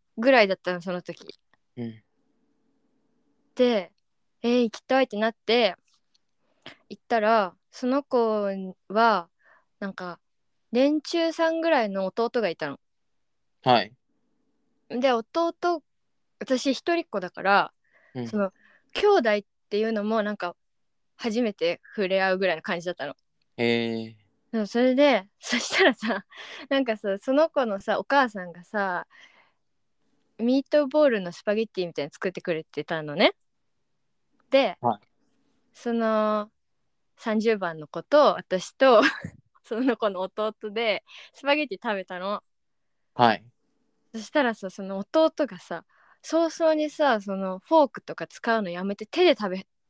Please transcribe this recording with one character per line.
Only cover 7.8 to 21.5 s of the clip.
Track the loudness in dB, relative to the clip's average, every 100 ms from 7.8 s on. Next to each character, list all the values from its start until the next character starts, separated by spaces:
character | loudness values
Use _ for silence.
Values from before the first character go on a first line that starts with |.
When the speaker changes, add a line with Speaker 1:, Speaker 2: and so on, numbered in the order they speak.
| -2
Speaker 1:
の | -2
子 | 0 0 0 0 -4 -6 -10 -14 -4
は、 | 2 4 4 -2 _ _ _ _ _
な | -12
ん |
か、 | -10 -14 -14 _ _ _ _ _
年 | 2 2 2
中 | -2 -2 -2
さ | 0 0
ん | 0
ぐ | 2
ら | 2
い | 0
の | -4 -4
弟 | -2 -2 -2
が | -2
い | -4
た | -8
の。 | -8 _ _ _ _ _ _ _ _
Speaker 2:
は | 2 2
い。 | 2 -10 _ _ _ _ _ _ _ _ -10
Speaker 1:
で、 | -2 0
弟、 | 0 -2 -2 -2 -2 -2 -2 -6 _ _ _ _ _
私 | -4 -2 0
一 | -2 -2
人 | -2
っ | -2
子 | -8
だ | -8
か | -4
ら、 | 2 2 2 -6 _ _ _
Speaker 2:
う | -12
ん。 | -6
Speaker 1:
そ | -4
の、 | -4 -6 _ _ _
兄 | 0 4
弟 | 4 4 0
っ | -4 _ _
て | -4
い |
う | -2
の | -2
も | -2 -2
な | -2
ん | -6
か、 | -8 -10 _ _ _ _ _ _
初 | -4 -2
め | -4